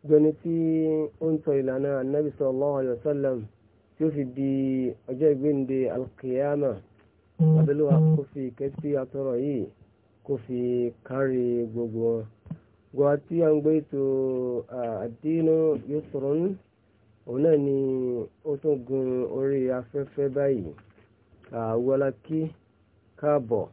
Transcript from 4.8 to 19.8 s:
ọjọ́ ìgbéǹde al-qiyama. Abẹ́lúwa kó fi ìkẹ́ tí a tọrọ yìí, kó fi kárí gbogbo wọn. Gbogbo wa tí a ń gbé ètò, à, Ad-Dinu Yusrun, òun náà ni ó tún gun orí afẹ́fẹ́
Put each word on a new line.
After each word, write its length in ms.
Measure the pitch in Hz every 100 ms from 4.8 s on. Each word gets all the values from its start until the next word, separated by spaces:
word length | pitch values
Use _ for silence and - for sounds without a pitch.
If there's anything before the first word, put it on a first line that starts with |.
| 127 - -
ọjọ́ 200 | 127 156
ìgbéǹde 480 | 139 147 143 131 135 123
al-qiyama. 840 | 95 127 - 131 127 143 147 139 95 - _ _ _ _ - 156 156
Abẹ́lúwa 380 | 156 143 147 156 156
kó 140 | 156
fi 160 | 139 143 131
ìkẹ́ 240 | 120 139 139
tí 120 | 151 139
a 60 |
tọrọ 300 | 131 139 135 120
yìí, 300 | 143 135 90 - - _ _ _
kó 80 | - 135
fi 220 | 110 123 123 123 120 117
kárí 600 | - 131 135 127 123 120 117
gbogbo 340 | 113 120 110
wọn. 240 | 113 117 110 _ - - _ _ _
Gbogbo 100 | 131
wa 120 | 143 143
tí 200 | - 170
a 60 | 160
ń 100 | 151
gbé 100 | 151 156
ètò, 260 | 147 139 135 135 131 127 123 120 -
à, 140 | 127 117 113
Ad-Dinu 540 | 113 113 151 165 160 160 160 135 120
Yusrun, 680 | 147 151 143 139 151 185 190 _ _ _ _ _ _ -
òun 160 | 127
náà 140 | 160 151
ni 200 | 139 139 135 131 127 120 - _
ó 120 | 156 143
tún 280 | 156 143
gun 240 | 120 135 131 127 123
orí 280 | 131 139 139 127
afẹ́fẹ́ 580 | 127